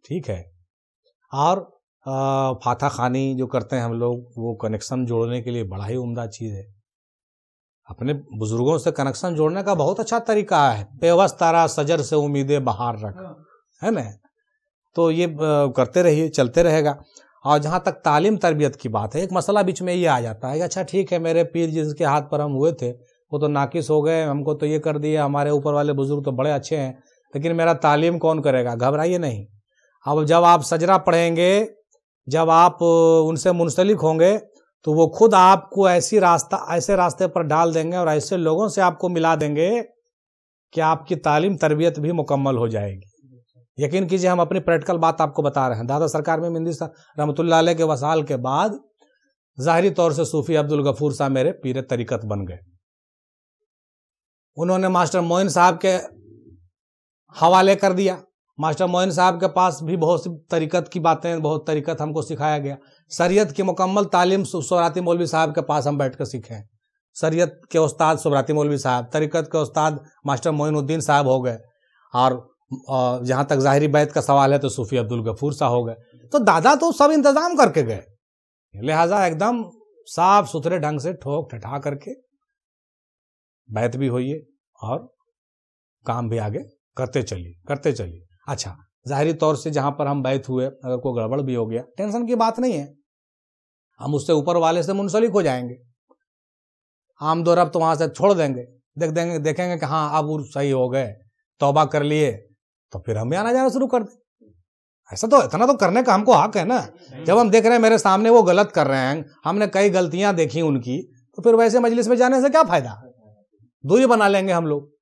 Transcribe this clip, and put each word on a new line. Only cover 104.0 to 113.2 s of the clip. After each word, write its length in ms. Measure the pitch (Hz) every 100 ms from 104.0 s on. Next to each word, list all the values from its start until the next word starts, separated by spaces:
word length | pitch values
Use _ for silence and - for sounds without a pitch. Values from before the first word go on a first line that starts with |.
दें। 140 | 208 _ _ _ _ _ _ _ _ _ _
ऐसा 160 | 110 226
तो, 160 | 277
इतना 220 | 131 160 247
तो 80 |
करने 280 | 277 185 208
का 120 | 254
हमको 200 | 196 214
हक 220 | 196 196 214
है 80 |
ना। 220 | 170 247 - - - - -
जब 120 | 208
हम 120 | 226
देख 140 | 220
रहे 80 | 220
हैं 80 | 240
मेरे 180 | 220 220
सामने 320 | 214 190 226
वो 120 | 233
गलत 280 | 185 180 208
कर 160 | - 139
रहे 140 | 135
हैं, 240 | 131 151 147 _
हमने 220 | 156 196 208
कई 240 | 190 202
गलतियां 440 | 185 180 175 202 175
देखी 240 | 151 151
उनकी, 360 | 160 135 117 135 - _ _ -
तो 40 |
फिर 120 | 233
वैसे 260 | 226 226 240
मजलिस 280 | 233 233 220
में 80 | 247
जाने 240 | 247 262
से 100 | 277
क्या 120 | 311
फायदा? 380 | 311 165 120 101 - _